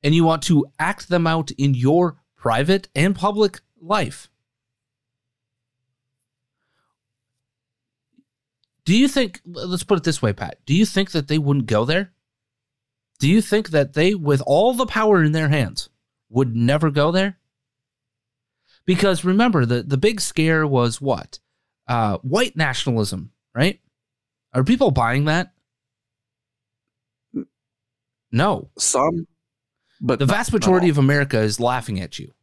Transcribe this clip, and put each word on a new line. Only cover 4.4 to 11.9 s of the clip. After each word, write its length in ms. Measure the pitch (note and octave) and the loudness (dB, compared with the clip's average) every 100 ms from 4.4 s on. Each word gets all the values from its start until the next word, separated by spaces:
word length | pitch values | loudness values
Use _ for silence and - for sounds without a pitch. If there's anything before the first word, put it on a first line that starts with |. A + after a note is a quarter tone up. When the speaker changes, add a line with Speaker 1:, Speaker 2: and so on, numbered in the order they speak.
| _ _ _ _ _ _ _ _ _ _ _ _ _ _ _ _ _ _ _ _ _ _ _ _ _ _ _ _ _ _ _ _ _ _ _ _ _ _ _ _ _ _ _ _ | _ _ _ _ _ _ _ _ _ _ _ _ _ _ _ _ _ _ _ _ _ _ _ _ _ _ _ _ _ _ _ _ _ _ _ _ _ _ _ _ _ _ _ _
Speaker 1:
do 120 | - G#3 | -2 2
you 120 | C4+ | 2
think, 320 | C#4 A#3 - | 0 -4 -8
l-, 220 | - E3+ E3+ | -20 -12 -8
let's 160 | F3+ | -8
put 160 | - F#3+ | -2 -2
it 60 | |
this 180 | E3 - | 0 -2
way, 100 | A2+ | -2
Pat, 280 | G2 F#2 - | -4 -8 -14
do 80 | - | -2
you 140 | D#3 G#3+ | 0 2
think 240 | - G3 | 0 -2
that 160 | E3 C#3+ | -4 -2
they 120 | D3+ | -2
wouldn't 280 | C#3+ C#3 A2+ | 0 -2 0
go 180 | G#2+ | 0
there? 280 | A#2 | 0